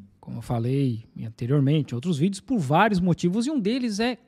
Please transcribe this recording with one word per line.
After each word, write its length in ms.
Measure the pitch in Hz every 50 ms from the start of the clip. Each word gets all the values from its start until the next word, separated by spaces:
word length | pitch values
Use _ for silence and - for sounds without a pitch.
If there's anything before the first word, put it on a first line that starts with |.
| 98 - _ _
como 180 | - - 127 120
eu 40 | 113
falei 640 | - 127 117 113 123 131 139 139 131 113 110 113 - _ - 123
anteriormente, 680 | 113 113 - 123 117 139 151 135 135 151 160 131 - 123
em 20 |
outros 240 | 120 127 180 175 131
vídeos, 220 | 151 202 196 -
por 180 | - - 269 220
vários 420 | 156 127 147 170 208 226 214 180
motivos, 460 | 180 185 160 - - 180 180 226 233
e 40 | 277
um 80 | 320 277
deles 420 | 190 196 240 269 247 240 208 190
é 160 | 226 247 247 - _